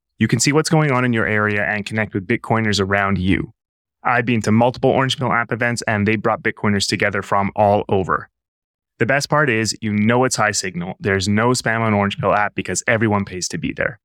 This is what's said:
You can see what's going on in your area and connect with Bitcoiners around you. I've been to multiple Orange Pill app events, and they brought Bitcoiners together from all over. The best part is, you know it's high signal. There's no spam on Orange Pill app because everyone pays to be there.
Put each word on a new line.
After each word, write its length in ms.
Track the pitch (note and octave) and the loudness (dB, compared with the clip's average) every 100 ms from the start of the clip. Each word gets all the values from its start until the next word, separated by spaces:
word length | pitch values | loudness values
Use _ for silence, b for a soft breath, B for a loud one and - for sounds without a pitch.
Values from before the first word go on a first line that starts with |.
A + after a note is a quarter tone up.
| _ - | _ -2
You 100 | A#2 | 0
can 120 | A2+ | 2
see 120 | D3 | 2
what's 180 | D3 D#3 | 2 2
going 220 | D#3+ D3+ | 2 2
on 140 | B2 B2 | 2 2
in 80 | |
your 120 | A2+ E2+ | 2 0
area 380 | G#2+ G#2 G#2 | 0 0 0
and 220 | F2 G#2 - | -2 -4 -4
connect 280 | A2 G#2+ | -4 -2
with 140 | G2+ F2+ | -4 -4
Bitcoiners 520 | A#2 - B2 A2 G2 | -4 0 0 2 0
around 380 | F#2+ G2 G2 F#2 | 0 0 0 0
you. 360 | F#2 F2 - - _ _ _ _ | 2 0 -2 -12 _ _ _ _
I've 220 | - B2 A#2 | -2 0 0
been 160 | A2+ | 0
to 100 | G#2+ | 2
multiple 380 | A2+ A#2+ B2 - | 2 2 2 0
Orange 300 | - C3 C#3 | 2 0 -2
Pill 120 | B2+ | -2
app 200 | A2+ A#2 | -2 -2
events, 320 | A#2 A#2+ A#2 | -2 -2 -2
and 240 | - G#2+ G2+ | -2 0 0
they 80 | A2 | 0
brought 260 | A#2 G#2 | 0 -2
Bitcoiners 460 | A2+ - A2 G2+ - | -4 -2 0 0 -2
together 340 | G2 G#2 G2+ | -2 -2 -2
from 300 | - G2+ G2 - | -2 0 0 2
all 300 | G#2 G#2 - | 2 2 2
over. 440 | - D#3+ D2+ - _ _ _ _ _ _ - | -2 0 -2 -4 _ _ _ _ _ _ -4
The 80 | A#2 | 0
best 240 | C#3 - | 0 0
part 180 | D3+ D3 | 0 2
is, 300 | A2 A2 - | 0 -2 -4
you 140 | A2 | -2
know 300 | G#2 G#2+ B2 | 0 2 4
it's 120 | B2+ - | 2 2
high 180 | G#2 | 0
signal. 420 | G#2 F#2+ F2 F2+ - | 0 -4 -6 -10 -6
There's 280 | G#2 G2 G2 | -2 0 2
no 220 | G#2 A#2+ | 2 2
spam 320 | B2+ A#2+ A2+ | 0 -2 -2
on 120 | A2+ | 0
Orange 240 | G#2 G2 - | 2 0 0
Pill 160 | G2+ | 0
app 220 | G2+ G#2 - | 2 0 -4
because 280 | F#2+ F2+ - | -6 -4 0
everyone 380 | A2+ A2 G#2 G2 | 2 2 0 -2
pays 220 | F#2 - | -6 -6
to 100 | E2+ | -6
be 140 | - | -6
there. 260 | - - - | -4 -4 -6